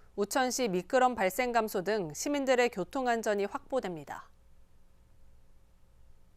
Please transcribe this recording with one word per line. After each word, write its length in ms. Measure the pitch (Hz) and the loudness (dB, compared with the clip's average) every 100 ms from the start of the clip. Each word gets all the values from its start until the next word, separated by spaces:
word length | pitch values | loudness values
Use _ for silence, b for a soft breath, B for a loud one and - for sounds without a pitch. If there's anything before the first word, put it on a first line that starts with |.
| - - | -12 -6
우천시 520 | 202 277 254 233 240 | -2 0 0 0 0
미끄럼 460 | 180 175 262 254 | 0 2 4 4
발생 380 | 233 190 220 247 | 2 0 0 0
감소 300 | 233 220 202 | 2 0 -2
등 300 | 180 220 160 | -2 -2 -2
시민들의 560 | 147 302 285 269 254 247 | -4 -2 0 2 4 4
교통안전이 760 | 208 - 277 247 233 220 208 | 0 -4 -2 0 0 0 0
확보됩니다. 840 | 196 - - 262 196 165 143 - - - - - - - - - - - - - - - - - - - - - - | -2 -4 -4 -4 -4 -6 -10 -12 -14 -20 -20 -20 -20 -20 -20 -20 -20 -20 -20 -20 -20 -20 -20 -20 -20 -20 -20 -20 -20